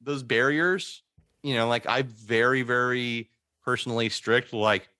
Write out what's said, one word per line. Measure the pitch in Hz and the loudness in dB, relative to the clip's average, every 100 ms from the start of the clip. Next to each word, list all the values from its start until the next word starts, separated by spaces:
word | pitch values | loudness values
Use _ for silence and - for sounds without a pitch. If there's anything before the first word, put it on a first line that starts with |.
those | 123 143 | -8 -8
barriers, | 123 117 131 151 175 185 - - _ _ _ _ | 0 2 2 2 0 -2 -6 -16 _ _ _ _
you | 143 | -4
know, | 120 117 | 0 2
like, | 120 - | 0 0
I'm | 123 131 | -2 -2
very, | 110 107 117 120 131 | -8 -2 2 4 2
very | 120 123 123 123 120 117 113 _ _ _ | 0 0 0 -2 -4 -6 -8 _ _ _
personally | - 123 123 117 113 | -4 -4 -2 -2 -2
strict. | - - 120 123 | -2 0 2 0
Like, | 113 107 101 - _ | 0 2 2 -2 _